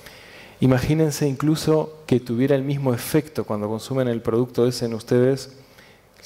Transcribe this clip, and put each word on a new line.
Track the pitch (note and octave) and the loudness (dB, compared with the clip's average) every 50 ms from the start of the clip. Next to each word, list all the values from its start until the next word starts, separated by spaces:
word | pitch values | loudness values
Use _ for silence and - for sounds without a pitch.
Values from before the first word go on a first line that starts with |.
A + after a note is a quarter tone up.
| - - - - - - - - - - - - | -20 -20 -20 -20 -20 -20 -20 -20 -20 -20 -6 0
imagínense | - C3 C3 B2 A2+ - D3+ D#3+ D#3+ D3+ C#3+ - D3+ | 2 4 4 2 2 2 2 2 2 2 0 0 -2
incluso | C#3+ C3+ B2 D3 D3+ D#3+ D3+ - D#3 D#3 D#3 D3+ - - - - | -2 -2 0 0 0 0 0 2 2 2 2 0 -2 -6 -14 -4
que | - C3 A#2+ | 0 0 0
tuviera | B2 - A#2+ A2+ C3 C#3 C#3+ | 0 0 -2 0 2 2 2
el | C3+ C3 | 2 0
mismo | C#3+ D3 C#3 C#3 C3 A#2+ | 0 -4 -2 0 0 -2
efecto | A#2 - - - D#3 D3 - - - G#2 | -2 -2 -2 0 0 0 -2 -4 -8 -6
cuando | - A2 G#2 G#2 | -4 -4 -4 -4
consumen | G#2 A2 A2 - - C3 C3+ B2+ | -4 -4 -6 -6 -4 -2 -2 0
el | B2 A#2 A2+ | 0 -2 -2
producto | - - A2 A#2 B2+ B2+ - - A#2 B2+ | -2 0 0 0 0 0 0 0 0 0
ese | B2 - B2 | 0 -2 -4
en | A#2 A2+ | -6 -6
ustedes, | G#2+ - - B2+ B2 B2 C3 C#3 C3+ - - - - - - - - - - - _ _ _ _ _ - | -8 -4 0 2 4 4 4 2 0 -4 -12 -18 -20 -20 -20 -20 -20 -20 -20 -20 _ _ _ _ _ -20